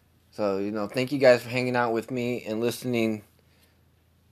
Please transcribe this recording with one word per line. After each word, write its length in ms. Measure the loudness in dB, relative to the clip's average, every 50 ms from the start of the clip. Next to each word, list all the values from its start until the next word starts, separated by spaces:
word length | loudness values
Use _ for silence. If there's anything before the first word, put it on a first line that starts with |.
| _ _ _ _ _ _
So, 260 | -8 -4 -2 -2 0 -2
you 120 | -4 -4
know, 160 | -4 -6 -6
thank 260 | -4 -2 -4 -2 -2
you 60 | 0 6
guys 240 | 8 8 8 6
for 60 | 4 -4
hanging 280 | -4 -4 -2 -2 0
out 180 | 0 0 0 0
with 160 | -2 -4 -4
me 340 | -6 -4 -4 -4 -4 -6 -6
and 160 | -6 -4 -2
listening 600 | -2 -2 -2 -4 -4 -2 0 0 0 0 -2 -4 -10 -18 _ _ _ _ _ _ _ _ _ _ _ _ _ _ _ _ _ _ _ _